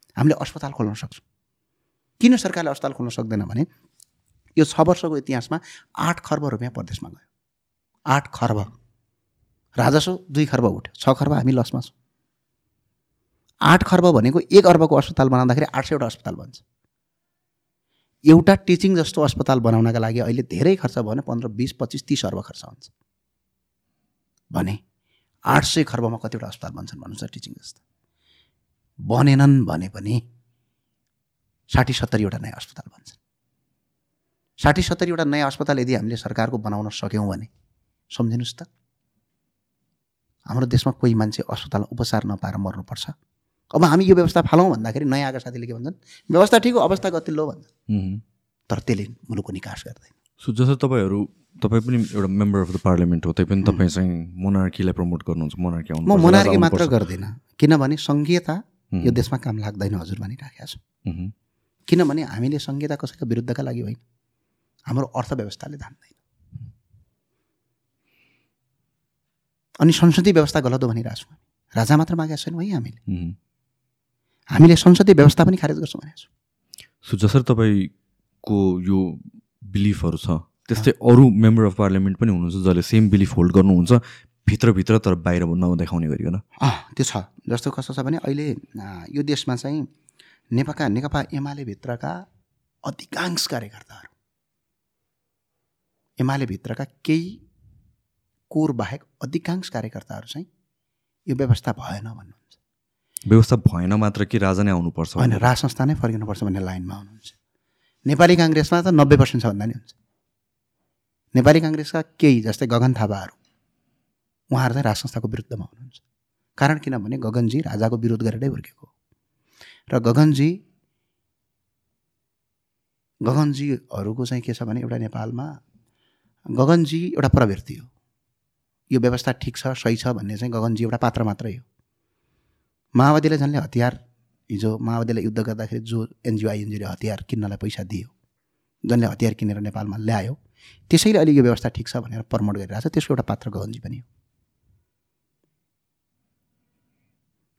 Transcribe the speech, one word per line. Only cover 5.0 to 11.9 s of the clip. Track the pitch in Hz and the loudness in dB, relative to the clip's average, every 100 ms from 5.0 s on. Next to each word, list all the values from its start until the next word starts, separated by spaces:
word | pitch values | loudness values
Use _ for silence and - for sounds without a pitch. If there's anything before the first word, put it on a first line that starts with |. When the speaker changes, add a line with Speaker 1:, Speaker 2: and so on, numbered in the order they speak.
| 165 147 | -2 -6
Speaker 1:
इतिहासमा | 135 127 - 160 - - _ - | -6 -6 -4 -8 -8 -20 _ -6
आठ | 165 175 | -4 -4
खर्ब | - 147 | -4 -4
रुपियाँ | 147 110 123 | -4 -6 -8
परदेशमा | 113 87 98 87 | -10 -10 -12 -14
गयो। | - _ _ _ _ _ _ _ _ 151 | -20 _ _ _ _ _ _ _ _ -2
आठ | 139 - | -2 -2
खर्ब। | - 117 107 101 - _ _ _ _ _ _ _ _ _ - | -4 -2 -2 -6 -12 _ _ _ _ _ _ _ _ _ -2
राजस्व | 120 147 175 180 - | 2 2 0 -6 -6
दुई | 143 143 | -2 0
खर्ब | 131 | 0
उठ्यो, | 117 - - | 0 -2 -10
छ | - 135 131 | -4 -2 0
खर्ब | 143 | 0
हामी | 143 123 | 0 0
लसमा | 127 117 127 | 0 -2 -6
छौँ। | - | -10